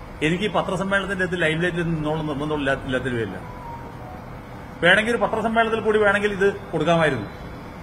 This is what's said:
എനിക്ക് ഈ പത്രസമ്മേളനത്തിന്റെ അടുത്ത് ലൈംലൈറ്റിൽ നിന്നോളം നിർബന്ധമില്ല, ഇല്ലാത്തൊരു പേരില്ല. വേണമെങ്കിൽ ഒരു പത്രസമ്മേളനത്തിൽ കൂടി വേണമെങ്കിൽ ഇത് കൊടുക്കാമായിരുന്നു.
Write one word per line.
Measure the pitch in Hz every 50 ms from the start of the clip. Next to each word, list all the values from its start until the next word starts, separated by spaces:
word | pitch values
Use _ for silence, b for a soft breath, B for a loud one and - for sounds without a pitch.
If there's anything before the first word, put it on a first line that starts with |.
| - - - -
എനിക്ക് | - 156 175 180 214
ഈ | 208
പത്രസമ്മേളനത്തിന്റെ | 170 175 - - 185 165 190 196 196 196 190 185 196 185 185
അടുത്ത് | 170 180 175
ലൈംലൈറ്റിൽ | 170 156 160 160 175 175 175 175
നിന്നോളം | 170 165 165 156 151 151 156 160 156
നിർബന്ധമില്ല, | 151 143 135 147 151 151 147 139 135
ഇല്ലാത്തൊരു | 135 123 113 135 131 127 123 131 123
പേരില്ല. | 117 110 98 95 92 - - - - - - - - - - - - - - - - - - - - - - - - - - - -
വേണമെങ്കിൽ | 165 170 190 208 214 226
ഒരു | 240 208
പത്രസമ്മേളനത്തിൽ | 202 175 226 220 208 226 220 226 226 220 226 220
കൂടി | 202 214 208 214
വേണമെങ്കിൽ | 208 202 196 202 202 208
ഇത് | 202 175 196 202 196
കൊടുക്കാമായിരുന്നു. | - - - - 156 151 165 170 165 160 147 135 117 - - - - - - - - - - - -